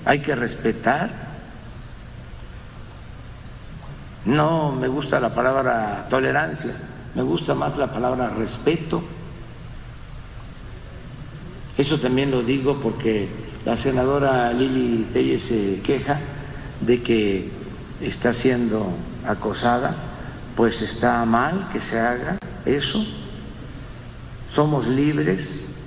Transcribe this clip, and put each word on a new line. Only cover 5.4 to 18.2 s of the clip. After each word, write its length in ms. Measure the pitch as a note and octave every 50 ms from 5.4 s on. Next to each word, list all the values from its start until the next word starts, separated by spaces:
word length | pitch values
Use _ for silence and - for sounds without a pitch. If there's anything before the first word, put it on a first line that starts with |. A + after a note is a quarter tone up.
| A#2+ B2+ C3+ C3+ C3 B2+ A#2+ A2+ A2 G#2 G2+ G2+ G#2 -
tolerancia, 640 | B2+ C3 C3+ C3 C3 C#3+ D#3 D#3+ - - - - - - - - - - - - -
me 60 | -
gusta 320 | B2+ C3 E3 E3+ - - C#3
más 240 | C3 C#3+ D3 -
la 160 | C#3+ C#3 B2 -
palabra 360 | G#2+ A#2+ B2 C3 B2+ B2+ A#2
respeto. 720 | G#2 G#2+ A2 G2+ - - - D3 E3 E3 - - - C3+ - - - - - - - - - - - - - - - - - - - - - - - - - - - - - - - - - - - - - - - - - - - - - - - - - - - - - - -
Eso 220 | - C#3 D3+ D#3+ C#3+
también 320 | A#2+ B2+ B2+ C3 C#3 C#3
lo 100 | C3+ B2+
digo 380 | A#2 A2+ C3 C#3 C3 C#3+ C#3+ C#3
porque 480 | A#2+ A2+ G#2+ - - A2+ A2 G#2+ G2 F2+ - - - - - - -
la 140 | A2 A#2
senadora 760 | A2 - C#3 B2+ B2+ B2+ C3 C#3 C#3+ C#3 C3+ C3 B2 A#2+ A#2+
Lili 520 | A#2+ B2 C3 C3+ C3 C3 B2 A#2+ A#2 A2+ A2 - -
Telles 300 | B2+ C3 C3 C3 A#2 -
se 380 | - A#2+ A2 G2+ G2 F#2+ -
queja 380 | - - C#3+ B2+ C3 - C#3+ C#3+ - - - - - - - - - - - -
de 220 | - A2+ B2 A#2+ -
que 460 | - A#2 A2 G#2+ G2+ G2 F#2 F2+ F#2+ - - - - - - - - - -
está 320 | - A#2+ - -